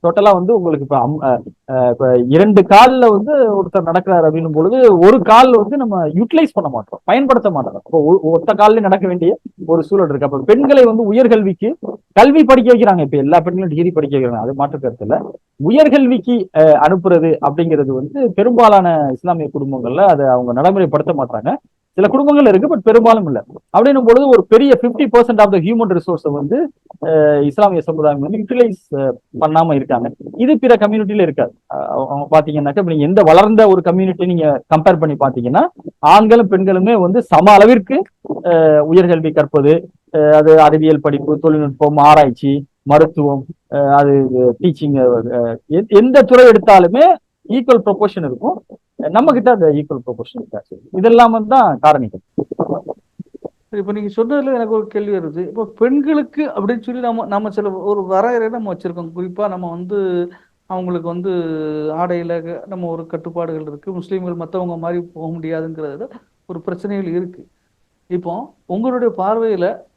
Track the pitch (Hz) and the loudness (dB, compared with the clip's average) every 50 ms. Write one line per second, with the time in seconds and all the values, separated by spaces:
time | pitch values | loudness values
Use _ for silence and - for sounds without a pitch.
0 | - 170 170 208 202 208 196 180 180 185 233 214 180 170 156 143 139 131 143 131 | -2 -2 0 2 2 4 2 2 2 0 0 0 0 -2 -4 -4 -4 -4 -2 -2
1 | 117 123 151 151 135 135 123 113 101 104 _ _ _ - 131 131 127 123 120 123 | -2 -2 -4 -4 -4 -4 -4 -4 -6 -12 _ _ _ -8 -4 -2 -2 -2 -2 -2
2 | 139 127 127 123 123 123 139 160 196 214 208 196 180 - 196 202 233 254 262 262 | 0 0 0 0 0 2 2 2 2 4 4 2 4 6 6 6 6 6 4 2
3 | 247 226 208 202 214 262 302 285 262 220 208 196 190 180 _ 196 170 165 165 180 | 2 2 2 0 -2 -2 0 0 0 0 0 -2 -4 -2 _ -4 -4 -2 -4 -4
4 | 185 196 190 170 160 156 156 165 165 165 151 151 160 185 233 262 254 233 196 170 | -2 0 0 2 2 2 0 -2 -6 -4 -2 -2 0 0 2 4 4 4 6 6
5 | 170 190 233 262 175 - 214 175 196 262 247 226 208 208 254 285 262 226 202 185 | 6 6 4 4 4 4 6 6 6 6 4 2 2 0 -4 -4 -4 -4 -4 -4
6 | 170 156 156 180 240 233 - 320 330 311 _ 220 180 151 127 117 104 _ - - | -4 -4 -2 -4 -4 0 0 0 0 0 _ -4 -6 -6 -8 -8 -12 _ -18 -12
7 | _ - 185 247 285 254 254 240 - 214 175 143 123 - - 101 _ - - 165 | _ -2 0 0 2 2 0 0 0 -2 -4 -4 -6 -8 -10 -14 _ -4 -2 0
8 | 147 151 175 190 - 156 165 165 170 220 214 202 208 208 214 226 208 190 185 - | 2 2 2 2 2 0 -2 -2 0 -2 0 4 4 4 4 4 2 0 0 0
9 | 175 185 180 180 175 170 453 - _ - _ _ - 156 160 170 151 156 196 196 | 0 -4 -4 -2 -2 -2 -2 -2 _ -20 _ _ -4 -2 -2 -2 -2 -2 -2 -2
10 | 185 151 143 131 143 135 139 139 139 139 208 247 285 269 277 277 254 233 220 226 | 0 0 -2 -4 -4 -4 -4 -6 2 2 2 2 4 2 4 6 6 4 4 0
11 | 233 202 208 233 262 233 233 220 208 190 180 _ - 226 320 - - 202 - - | -2 0 0 2 2 4 2 2 0 -2 -4 _ -6 -6 -6 -6 -12 -16 -16 -16
12 | _ _ _ 196 226 277 277 320 302 226 269 262 233 240 247 226 226 208 190 180 | _ _ _ 4 4 4 6 4 4 4 4 4 4 4 4 4 4 2 2 0
13 | 156 143 151 147 135 139 160 175 160 175 175 185 190 175 147 151 170 180 175 151 | 0 -2 -2 -2 0 2 0 0 0 0 -6 -4 -6 -6 -4 -2 -2 -2 -2 -2
14 | 151 139 139 135 131 120 120 113 107 120 139 135 139 139 139 147 139 127 107 - | -4 -2 -2 -2 -2 -2 -4 -6 -6 -8 -6 -6 -6 -6 -6 -8 -8 -8 -8 -8
15 | 107 104 139 - - - - - _ _ _ _ 139 160 226 294 311 294 247 285 | -6 -6 -6 -6 -6 -10 -18 -20 _ _ _ _ -4 0 2 4 4 4 4 2
16 | 269 247 262 233 170 - 247 233 185 185 _ 156 156 160 151 147 143 151 185 190 | 2 2 0 -2 -2 -2 -4 -4 -4 -4 _ 2 4 4 4 4 2 0 0 0
17 | 170 190 180 165 156 165 156 - - 143 143 156 170 165 160 147 143 131 135 127 | 0 2 2 2 2 0 -2 -2 -2 -4 -4 -2 -2 -2 0 -2 -2 -2 -4 -6
18 | 131 151 - 277 269 233 180 - 202 247 247 226 240 214 208 196 180 175 165 156 | -6 -8 -6 -4 -4 -4 -2 0 0 0 2 4 4 6 6 4 2 2 0 0
19 | 147 139 131 - - 175 175 165 151 147 - 143 143 135 135 127 120 117 127 156 | -2 -2 -4 -6 -4 -6 -4 -4 -4 -8 -8 -8 -8 -6 -8 -8 -6 -6 -2 0
20 | 196 196 170 143 143 131 127 123 123 123 120 123 147 180 190 196 185 156 139 147 | 2 2 2 2 2 0 0 0 0 -2 -4 0 0 0 2 0 -2 0 -2 -4
21 | - - 170 139 131 120 120 110 107 143 180 - _ _ _ _ _ _ _ - | -2 -2 -4 -6 -6 -6 -8 -8 -6 -6 -6 -6 _ _ _ _ _ _ _ 0
22 | 196 202 - 269 285 285 294 285 285 233 190 190 208 294 339 240 185 226 220 233 | 0 2 2 2 2 2 2 4 4 4 4 2 2 0 -2 0 0 4 4 4
23 | 226 233 226 220 196 156 135 110 - _ - - _ _ - 185 226 277 285 269 | 6 4 2 2 0 -4 -6 -6 -8 _ -20 -20 _ _ 0 2 2 2 2 2
24 | 247 220 233 254 285 277 254 220 185 _ 220 220 277 277 262 - - 240 233 226 | 4 4 4 4 6 4 4 4 4 _ 4 4 6 4 2 2 2 -4 -2 -2
25 | 294 233 208 240 240 240 233 214 214 202 196 190 156 190 233 226 226 196 180 175 | -4 2 2 2 2 2 4 2 4 4 4 0 0 0 -2 -2 0 0 -2 -4
26 | 165 - 175 156 _ 151 143 147 143 147 202 269 349 285 _ _ _ _ - _ | -2 -4 -6 -4 _ -6 -6 -6 -4 -4 -2 -4 -4 -4 _ _ _ _ -18 _
27 | - - 160 156 151 151 147 147 143 147 139 - 208 202 185 165 - - 160 156 | -6 -2 0 2 2 2 2 2 0 -2 0 0 0 0 0 -2 -4 -6 -6 -2
28 | 151 151 147 143 139 156 202 220 208 196 247 247 240 233 190 - _ _ - 139 | 0 -2 -2 -2 -6 -6 -6 -8 -6 -6 0 0 0 0 0 -8 _ _ -8 -6
29 | 135 135 123 - _ _ _ - 156 156 156 160 165 170 151 139 135 - 135 117 | -4 -4 -6 -8 _ _ _ -6 -4 -2 0 0 0 0 0 -4 -2 -4 -4 -4
30 | 117 117 - _ - - - - 233 254 311 233 - 254 240 226 220 208 214 220 | -4 -8 -10 _ -20 -18 -6 -4 0 0 0 0 2 2 2 2 2 -2 -2 -4
31 | 214 190 208 208 185 160 143 - 123 98 _ _ _ _ - - - - 139 135 | -4 -4 -2 -2 -2 -2 -2 -4 -6 -6 _ _ _ _ -12 -10 -8 -8 -6 -6
32 | 135 - 143 143 143 147 151 156 151 156 151 151 147 143 135 202 196 170 165 151 | -6 -6 -6 -8 -4 0 0 0 0 0 -6 -4 -4 -4 -2 -4 -4 -2 -2 -2
33 | 147 156 185 208 196 156 156 175 202 214 220 214 220 208 190 180 170 185 170 185 | 0 0 2 2 4 6 6 6 4 4 4 4 4 4 4 2 0 -2 -2 0
34 | 190 190 180 160 175 180 180 170 156 151 143 - - _ 165 156 156 196 180 160 | -2 -2 -4 -4 -4 -4 -2 0 0 0 -2 -2 -2 _ -2 2 2 2 2 2
35 | 160 156 147 127 139 135 127 131 117 123 135 185 294 359 _ _ - - _ _ | 0 -4 -2 -2 -2 -2 -2 -4 -6 -2 0 0 -2 -2 _ _ -20 -20 _ _
36 | - 147 175 208 220 214 226 233 233 190 196 185 190 190 190 185 185 214 233 214 | 2 4 4 6 6 6 4 4 4 2 0 -2 0 0 0 0 0 0 0 0
37 | 180 175 185 240 233 _ - 156 170 202 208 196 202 226 254 233 185 _ 269 320 | 0 0 0 -2 -2 _ 2 4 6 6 6 8 8 6 6 4 2 _ -4 -4
38 | 381 _ _ _ _ - - - - 175 170 165 160 156 151 151 151 156 165 180 | -4 _ _ _ _ -14 -14 -8 -2 0 2 2 4 4 4 2 2 4 4 4
39 | 185 175 175 160 160 160 156 156 147 143 - 151 139 143 156 165 - - _ _ | 4 4 0 0 -2 -4 -2 -2 -2 0 0 0 2 2 2 2 -2 -8 _ _
40 | _ _ - 156 151 151 151 151 151 160 156 160 156 151 151 156 156 156 160 147 | _ _ -2 0 2 4 4 4 6 6 6 6 6 4 4 2 2 2 0 0
41 | 151 151 143 143 143 - 151 143 151 160 156 151 151 143 135 - 151 147 151 147 | 0 -2 -4 -4 -4 -4 -6 -2 0 -2 0 0 -2 -4 -4 -2 -2 0 2 4
42 | 143 147 151 156 147 135 120 _ - 139 139 143 139 _ _ _ _ 139 143 151 | 4 6 6 6 4 2 0 _ -4 -4 -4 -4 -6 _ _ _ _ 0 2 2
43 | 160 156 160 165 147 143 139 139 135 - 165 _ _ _ - 143 143 139 143 143 | 2 2 0 -4 -4 -2 -4 -4 -8 -12 -20 _ _ _ -4 -2 0 2 2 2
44 | 143 143 139 139 135 127 127 127 127 123 117 - - 180 151 - 156 147 143 135 | 2 4 2 2 0 0 0 0 0 0 0 0 -4 -4 -4 -2 -4 -4 -2 0
45 | 127 127 123 117 117 120 123 123 120 117 113 113 _ _ 147 170 214 220 208 202 | 2 2 0 0 -4 -4 -4 -4 -4 -4 -6 -10 _ _ -4 -4 -4 2 2 2
46 | 226 254 254 285 247 - 254 254 254 247 214 - 180 - 202 190 180 170 185 247 | 4 4 4 2 4 6 6 8 8 8 8 6 6 6 6 6 6 4 4 4
47 | 311 359 359 - _ _ _ _ _ - 214 262 240 262 254 226 - 214 196 202 | 4 4 4 0 _ _ _ _ _ -6 -6 -4 0 2 0 2 2 -2 -2 -2
48 | 208 202 - 196 165 143 127 117 190 262 370 - _ _ - _ _ _ _ _ | -2 -4 -4 -6 -8 -8 -10 -6 -6 -8 -8 -8 _ _ -20 _ _ _ _ _
49 | - 151 165 208 262 320 285 240 180 247 247 208 170 156 147 147 147 147 151 131 | -10 -2 -2 0 2 2 0 2 2 0 0 2 2 0 0 0 -4 -6 -10 -12
50 | 120 127 120 113 113 - _ 240 - _ - - - _ - - _ _ - 185 | -10 -12 -14 -14 -14 -16 _ -18 -18 _ -16 -16 -16 _ -20 -20 _ _ -8 -2
51 | 185 233 233 233 240 226 220 226 214 214 262 269 233 190 139 - - 151 151 139 | 0 2 2 2 2 0 -2 -4 -4 -2 0 0 2 0 -2 0 0 0 0 0
52 | 127 107 - 92 _ _ _ - - _ - - - - - - - - - _ | -2 -6 -10 -16 _ _ _ -10 -10 _ -8 -10 -8 -8 -8 -10 -10 -14 -18 _
53 | _ _ _ _ - _ _ - _ - _ _ _ _ - 208 196 190 208 208 | _ _ _ _ -20 _ _ -20 _ -20 _ _ _ _ -10 -10 -8 -8 -8 -8
54 | 214 202 202 - 226 233 285 285 269 269 269 240 233 214 226 220 214 214 - 208 | -8 -8 -4 -4 -4 -2 -2 -4 -4 -4 -4 -4 -4 -4 -4 -6 -6 -6 -8 -8
55 | 208 208 202 185 165 156 147 170 185 180 208 226 220 208 - _ 220 254 262 294 | -6 -6 -6 -6 -6 -8 -10 -10 -12 -10 -8 -10 -10 -10 -6 _ -2 -2 0 -2
56 | 277 285 320 294 294 - _ 285 302 277 - - 196 202 247 233 220 - 247 254 | -2 -2 -2 -4 -4 -6 _ -8 -8 -8 -6 -8 -6 -6 -6 -6 -8 -12 -12 -8
57 | 247 240 226 226 220 190 202 202 214 214 190 208 208 202 190 190 175 202 208 208 | -8 -6 -6 -6 -8 -6 -8 -8 -8 -8 -8 -6 -8 -8 -8 -8 -6 -6 -6 -6
58 | 190 180 190 185 208 240 247 233 220 220 226 240 220 202 180 175 - 185 170 175 | -4 -4 -2 -2 -2 -2 -2 -4 -6 -6 -8 -10 -10 -10 -12 -12 -12 -14 -12 -12
59 | 170 165 165 180 180 185 180 190 208 202 185 180 180 170 170 175 180 180 208 202 | -14 -16 -12 -12 -12 -12 -10 -8 -8 -8 -8 -10 -12 -12 -12 -14 -12 -10 -8 -8
60 | 196 185 180 175 175 175 - _ _ _ _ _ _ _ 190 185 185 180 180 170 | -6 -6 -6 -6 -8 -8 -12 _ _ _ _ _ _ _ -12 -10 -8 -8 -8 -8
61 | 165 170 170 175 180 196 185 180 170 165 160 156 156 151 151 151 151 156 156 160 | -8 -10 -12 -10 -8 -8 -6 -6 -8 -8 -8 -8 -8 -10 -10 -8 -8 -8 -8 -6
62 | 175 175 175 175 170 170 170 170 160 165 170 139 - 202 196 185 175 170 165 165 | -8 -8 -8 -10 -10 -8 -10 -10 -10 -12 -16 -16 -16 -16 -14 -12 -10 -10 -10 -12
63 | 165 165 170 160 165 175 165 170 170 160 160 156 156 151 147 147 _ 196 190 180 | -12 -14 -14 -14 -14 -12 -12 -10 -10 -10 -10 -12 -14 -14 -18 -16 _ -14 -14 -14
64 | 170 175 196 185 180 175 175 170 170 160 165 185 180 175 170 170 165 170 175 175 | -12 -10 -12 -10 -10 -10 -12 -12 -14 -12 -10 -10 -10 -8 -10 -10 -10 -10 -10 -10
65 | 175 170 _ 160 160 160 165 170 160 160 165 160 160 165 160 156 156 147 139 151 | -10 -12 _ -16 -14 -14 -14 -12 -12 -10 -10 -10 -10 -12 -12 -12 -14 -14 -14 -14
66 | 226 269 - 240 _ _ _ _ _ _ 180 170 160 - 180 180 - 202 202 196 | -16 -18 -18 -20 _ _ _ _ _ _ -18 -14 -12 -12 -12 -10 -10 -10 -8 -8
67 | 190 175 165 175 185 180 180 - - _ _ _ _ _ _ _ _ _ _ _ | -8 -6 -8 -8 -8 -10 -14 -20 -20 _ _ _ _ _ _ _ _ _ _ _
68 | _ _ 180 180 175 175 170 202 269 269 _ _ _ _ 175 202 226 262 247 247 | _ _ -10 -8 -8 -8 -12 -12 -14 -16 _ _ _ _ -10 -6 -6 -6 -4 -4
69 | 240 233 - - 185 196 220 226 226 226 208 175 175 190 - - - _ _ | -4 -4 -4 -4 -6 -4 -4 -4 -4 -4 -4 -4 -4 -6 -6 -8 -16 _ _